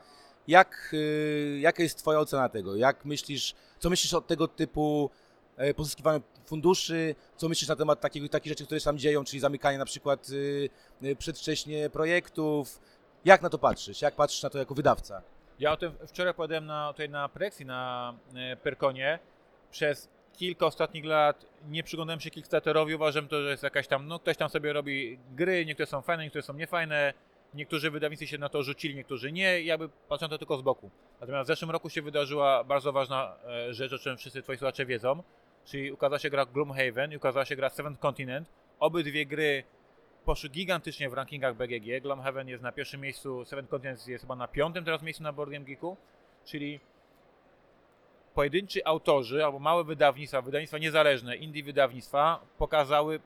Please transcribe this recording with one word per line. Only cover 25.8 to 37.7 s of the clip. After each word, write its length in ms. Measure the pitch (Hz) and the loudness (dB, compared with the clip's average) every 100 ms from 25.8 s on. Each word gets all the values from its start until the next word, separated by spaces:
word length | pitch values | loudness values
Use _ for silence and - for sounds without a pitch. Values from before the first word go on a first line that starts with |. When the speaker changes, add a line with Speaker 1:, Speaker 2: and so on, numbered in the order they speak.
| 151 | -4
Speaker 2:
są 160 | 143 | -4
fajne, 200 | 127 165 | -2 -2
niektóre 200 | 156 151 | -4 -8
są 120 | 135 | -8
niefajne. 600 | 143 160 175 160 151 143 - _ _ _ | -8 -4 -2 0 2 2 -2 _ _ _
Niektórzy 360 | 143 147 160 156 | -12 -4 -2 -2
wydawnicy 360 | 147 151 151 151 | 0 -2 -4 -8
się 120 | 147 | -6
na 100 | 143 | -2
to 140 | 151 | -2
rzucili, 320 | 131 139 156 | -2 -4 -6
niektórzy 380 | 139 127 127 131 | -8 -8 -8 -6
nie. 300 | 170 190 180 | 0 2 2
Ja 160 | 160 160 | 0 -2
by 100 | 156 - - | -4 -12 -6
patrzyłem 220 | 143 156 | -4 -4
to 80 | 151 | -6
tylko 180 | - 143 | -2 0
z 60 | |
boku. 280 | 135 123 98 - _ - | 2 0 -4 -20 _ -16
Natomiast 260 | 123 139 131 | -6 -4 0
w 0 | |
zeszłym 240 | 156 165 | -2 -2
roku 200 | 165 160 | -4 -4
się 120 | 165 | -8
wydarzyła 640 | 151 147 139 147 143 131 | -2 0 0 2 4 4
bardzo 280 | 127 143 139 | 4 0 2
ważna, 440 | 139 135 135 117 82 120 | 0 0 -2 -4 -8 -10
e, 280 | 120 120 | -6 -6
rzecz, 180 | 117 131 | -6 -6
o 60 | 127 | -6
czym 180 | 139 123 | -6 -8
wszyscy 260 | 139 131 | -10 -12
twoi 140 | 127 127 | -8 -4
słuchacze 300 | 135 - 127 | -4 -2 -4
wiedzą. 360 | 120 123 151 - _ _ _ | 0 0 0 -4 _ _ _
Czyli 280 | - 139 139 | -12 -8 -8
ukazała 260 | 135 139 143 | -2 0 0
się 120 | 147 | 0
gra 160 | 139 127 | 0 0
Gloomhaven 640 | 131 147 135 131 113 147 | 0 -2 0 0 0 -4
i 40 | 147 | -2
ukazała 280 | 139 131 | 0 0
się 120 | 135 135 | 0 -2
gra 140 | 131 | -2